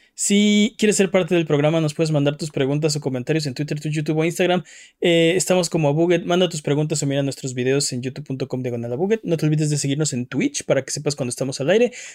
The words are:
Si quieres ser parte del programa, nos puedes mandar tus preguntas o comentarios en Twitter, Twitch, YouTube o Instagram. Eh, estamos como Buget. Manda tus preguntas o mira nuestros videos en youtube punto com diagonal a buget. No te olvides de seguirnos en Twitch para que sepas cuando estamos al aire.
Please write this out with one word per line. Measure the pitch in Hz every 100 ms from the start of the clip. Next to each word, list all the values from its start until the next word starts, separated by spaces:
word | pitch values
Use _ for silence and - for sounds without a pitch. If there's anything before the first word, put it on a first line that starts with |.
| _
Si | - - 202 208 208 208 -
quieres | 214 196
ser | 185
parte | 185 165
del | 175 160
programa, | 143 151 165
nos | 151 160
puedes | 160
mandar | 151 143 147
tus | 156
preguntas | - 135 147 156 147
o |
comentarios | 143 127 123 156 147
en | 120
Twitter, | 147 151
Twitch, | 156 156
YouTube | 151 156
o | 165
Instagram. | 170 180 180 - - - _
Eh, | 180 170 165 180
estamos | - 185 165
como | 165 147 151
Buget. | 175 175 175
Manda | 175 175
tus | 156
preguntas | - 143 156 156
o | 143
mira | 139
nuestros | 139 - 131 127
videos | 127 139 143
en | 127
youtube | 127 147 147
punto | 131 139
com | 127
diagonal | 127 120 120
a | 123
buget. | 196 220
No | 175 156
te | 156
olvides | 156 151
de | 147
seguirnos | 139 139 151
en | 123 123
Twitch | 127 220 - -
para | 139
que | 135
sepas | 147 147 147
cuando | 123
estamos | - 135 -
al | 139
aire. | 214 247 - -